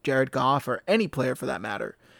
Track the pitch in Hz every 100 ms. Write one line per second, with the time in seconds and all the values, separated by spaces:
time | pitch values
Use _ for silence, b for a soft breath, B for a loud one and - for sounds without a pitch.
0 | - 131 131 131 127 139 - 123 - 214
1 | 196 - 127 127 131 135 107 101 107 -
2 | b b